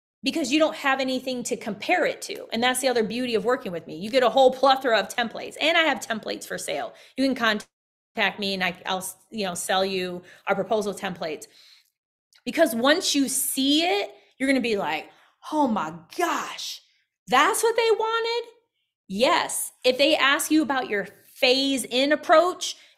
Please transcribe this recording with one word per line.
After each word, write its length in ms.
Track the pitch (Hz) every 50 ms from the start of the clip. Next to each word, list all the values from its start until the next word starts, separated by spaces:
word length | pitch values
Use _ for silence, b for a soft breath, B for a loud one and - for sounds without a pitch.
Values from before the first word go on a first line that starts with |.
| _ _ _ _
because 280 | - 269 214 233 285 226
you 60 | 277 311
don't 180 | 311 294 -
have 240 | - - 277 269 262
anything 420 | 262 262 262 254 - 269 254 247 233
to 120 | - 240
compare 480 | - - 226 190 - - - 359 349 247
it 140 | 170 - -
to. 240 | - - - - - -
And 100 | - 226
that's 180 | 247 254 254 -
the 80 | 277 254
other 160 | 233 233 220
beauty 300 | 180 226 247 254 247 226
of 100 | 208 185
working 260 | 233 254 254 - 190
with 160 | 175 165 -
me. 100 | - 156
You 140 | 160 196 220
get 120 | 262 254
a 80 | 254 220
whole 200 | - 269 262 254
plethora 480 | 254 - 277 277 269 269 - 254 220 202
of 100 | 196 -
templates, 480 | - - 233 220 - 165 127 - - -
and 160 | - 311 339
I 60 | 339
have 180 | 320 302 269 208
templates 460 | - - 226 208 - - 208 202 -
for 120 | - 185 175
sale. 340 | - - 160 139 120 - - B B B B
You 80 | B 269
can 100 | 269 247
contact 1040 | - 233 220 208 208 - _ _ _ _ _ _ _ _ _ - 226 202 185 190 -
me 160 | 202 196 196
and 80 | 185 185
I, 100 | 180 175 - -
I'll, 220 | - 190 185 175 - - _ _ -
you 160 | - 220 196
know, 80 | 180 175
sell 300 | - - - 196 190 190
you 380 | 196 190 185 180 180 175 180 180 B B B B B
our 60 | 196
proposal 360 | 196 185 - 226 214 196 202
templates. 540 | 185 - 202 190 175 - 180 160 151 - - - b b b b b b b b b _ _ _ _ _ _ _ _ _ -
Because 300 | 247 226 311 330 277 247
once 400 | 226 240 277 311 370 370 - -
you 140 | 285 269 233
see 540 | - - - - - 269 262 277 294 311
it, 280 | 339 359 392 403 392 - - b b b b
you're 120 | b 262 269
gonna 120 | 269 254
be 160 | 208 233 214
like, 320 | 196 170 151 156 151 - - b b b b b b - -
"Oh 160 | 311 302 285 240
my 260 | 214 185 156 160 170 165 - - - -
gosh, 640 | 349 330 285 233 - - - - - - - - _ _ _ _ _ _ _ _ - -
that's 340 | 240 262 302 370 440 -
what 140 | 453 466 453
they 140 | 466 453 453
wanted?" 580 | 415 440 440 440 453 453 453 466 466 480 466 - - _ _ _ _ _ _ _ _ _ _ -
Yes, 600 | 190 202 247 311 349 - 139 135 - - - - - _
if 160 | - 247 254 262
they 160 | 277 311 311
ask 360 | - - 277 285 320 302 -
you 100 | 302 311
about 260 | 294 226 277 262 254 -
your 200 | 214 202 180 - - - _ _ -
phase 500 | - 262 254 254 269 277 277 269 247 -
in 280 | - 226 254 269 285
approach, 640 | 302 294 - - 330 320 349 370 359 - - - - b b b b